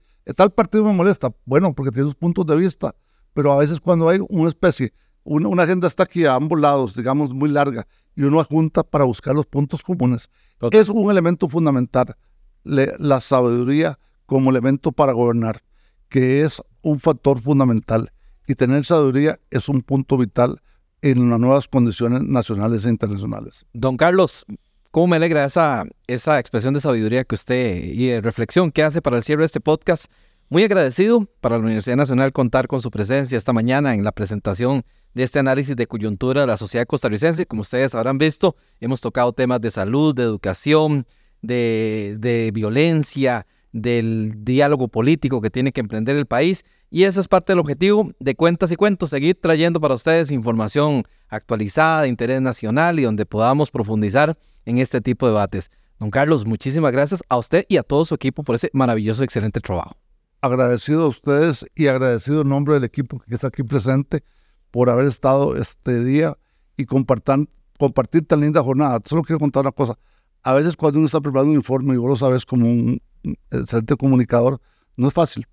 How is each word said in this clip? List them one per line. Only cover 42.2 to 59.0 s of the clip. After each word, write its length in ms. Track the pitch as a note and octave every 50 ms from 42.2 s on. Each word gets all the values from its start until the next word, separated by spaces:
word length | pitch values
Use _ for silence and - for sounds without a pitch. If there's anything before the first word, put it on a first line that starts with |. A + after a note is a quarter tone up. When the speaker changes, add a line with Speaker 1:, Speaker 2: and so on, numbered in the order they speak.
| A2 B2 A#2 A#2 A2+ A2
Speaker 2:
violencia, 920 | G#2 A2 G#2+ G#2 A2+ C#3 D#3 E3+ E3 D#3 D3 - - C#3 C3+ B2+ B2 A2 F#2 - _ _ _ _
del 720 | - A2+ G#2 A#2+ A#2+ A#2 A2+ A2+ A2+ A2 G#2+ G#2+ G#2+ G#2+ G#2
diálogo 440 | B2+ B2+ C3+ C#3+ C#3+ D3+ C3 B2+
político 520 | A2 - A2+ A#2+ C#3 E3 C#3+ - C3 C3+ A#2
que 120 | G#2 G#2+
tiene 200 | - B2 B2+ C#3
que 100 | - C3
emprender 360 | A2+ G#2 A2 G#2+ A2 B2 C#3+
el 80 | D3 C3
país. 400 | - A#2+ B2 D3 F3+ F#3+ - - _ _ _ _ _
Y 140 | - E3 F#3+
ese 160 | G3 F3+ G3
es 80 | F3+
parte 240 | - G3 F#3 - -
del 80 | F#3+ F3
objetivo 500 | D3+ D3 C#3+ D3 F3+ G3 G#3 G#3 G#3 - - _
de 140 | B2+ C#3 C3
Cuentas 380 | - D#3+ E3+ E3+ - F#3+ E3
y 40 | F3
Cuentos, 360 | - G3+ G#3 G3 - F3+ C#3+
seguir 280 | C#3+ C#3 C#3 E3+ F3+ -
trayendo 400 | - E3 D#3+ D3+ E3 E3+ E3 E3
para 140 | D3+ C#3+ C3
ustedes 380 | A2+ - D#3+ D#3+ E3 E3 C#3
información 720 | C#3+ B2 A2 A#2+ A2+ A2+ A2 G#2+ - D3 D3 D3+ C#3+ B2+ G#2+ - _ _ _
actualizada, 760 | _ G#2+ A2+ - - A#2 G#2 G#2+ G2+ - D#3 D#3 D#3+ D#3+ D#3
de 60 | D3+
interés 340 | B2+ A#2+ - A#2 A#2+ C3 C3+
nacional 580 | C3 B2+ A#2 - - G#2+ A#2 C#3+ E3 F3 E3+ D#3
y 40 | C3
donde 240 | A2+ G#2+ G#2 G#2+
podamos 420 | - - G#2+ A2+ B2 C3+ D3 D3+ -
profundizar 640 | - A#2+ G#2+ G#2+ A2 A2 G#2+ G2+ G2+ C3+ D3+ D#3+ D#3+ - _ _ _ _ _
en 140 | A#2 A#2+ B2
este 200 | C3 - - B2+
tipo 280 | G#2 C3 A#2 - C3+
de 60 | A#2+ G#2+
debates. 360 | G#2 G2+ F#2+ - F#2+ - - _ _ _ _ _ _
Don 100 | - G#2+
Carlos, 380 | G2+ C3 C#3+ D3+ D#3+ C3 G#2
muchísimas 440 | A2+ A2+ G#2 - C3+ C3+ E3 D#3 C#3
gracias 320 | A#2+ C#3 C#3+ D3 G3 F3 - -
a 80 | B2+
usted 280 | B2 A#2 - - F3+ - -
y 80 | G3+
a 60 | D3+ -
todo 220 | - C#3 D3 E3
su 100 | - E3
equipo 280 | - - C3 - - C#3+
por 120 | - A#2
ese 160 | A#2 - - -
maravilloso, 500 | C3+ C3 A#2+ A2+ A2